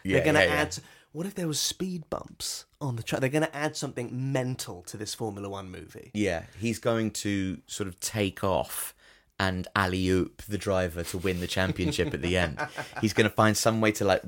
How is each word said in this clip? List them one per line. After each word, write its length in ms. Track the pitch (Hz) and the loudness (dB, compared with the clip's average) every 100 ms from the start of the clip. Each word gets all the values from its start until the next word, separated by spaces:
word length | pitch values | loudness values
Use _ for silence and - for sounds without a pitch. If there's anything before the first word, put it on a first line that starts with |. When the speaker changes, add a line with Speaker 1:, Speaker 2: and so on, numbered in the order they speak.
Speaker 1:
Yeah, 120 | 95 - | 2 4
Speaker 2:
They're 80 | 156 | 6
gonna 140 | 151 | 6
Speaker 1:
yeah, 40 | 175 | 6
yeah. 60 | 151 | 4
Speaker 2:
add, 180 | 151 - - - _ | 0 -4 -12 -20 _
what 140 | 147 185 | -8 -6
if 80 | |
there 140 | 196 170 | -4 -4
was 100 | 143 | -2
speed 460 | - - 185 180 - | -2 -2 -4 -6 -6
bumps 560 | - - - - - - - | -8 -8 -10 -8 -8 -12 -8
on 160 | 143 117 | -4 -4
the 60 | |
track? 180 | - - | -2 0
They're 100 | 131 | 2
gonna 200 | 151 156 | 2 0
add 240 | 147 151 - | 0 -4 -4
something 560 | 139 131 120 123 135 | -6 -6 -6 -4 0
mental 500 | 135 127 127 - 90 | 0 0 -4 -8 -10
to 120 | - 101 | -12 -10
this 180 | 104 | -8
Formula 340 | - 113 101 101 | -6 -6 -6 -8
One 220 | 98 95 | -8 -10
movie. 380 | 90 - - - | -12 -14 -18 -8
Speaker 1:
Yeah, 300 | 104 98 82 - - | 0 2 0 -6 -4
he's 200 | 113 107 | -2 0
going 320 | 123 113 110 | 0 2 0
to 460 | - 104 101 95 90 - | -2 -2 0 -2 -4 -8
sort 220 | - 98 | -8 -6
of 100 | 90 | -6
take 440 | - 110 101 - | -6 0 0 2
off 500 | 98 82 - - - - - - _ - | 2 2 0 -6 -10 -12 -20 -20 _ -2
and 260 | 95 92 - | 0 0 -2
alley-oop 680 | 101 92 92 92 92 - - | 0 2 2 4 4 2 -4
the 160 | - 101 | -8 -4
driver 440 | 101 92 90 85 | 0 0 0 -2
to 160 | 85 92 | -6 -2
win 220 | 95 87 | -2 0
the 80 | 87 | -2
championship 680 | - 92 90 101 - 87 | 0 0 2 0 2 0
at 80 | 78 | 0
the 140 | 85 90 | 2 2
end. 220 | 85 69 151 - | 2 0 -8 -8
Speaker 2:
<laughs> 200 | - - | -10 -2
Speaker 1:
He's 120 | 107 | 0
gonna 180 | - 107 | 4 2
find 260 | - 107 104 | 6 4 6
some 240 | 117 113 | 2 4
way 100 | 110 | 2
to, 120 | 104 | 4
like, 180 | 101 92 | 4 2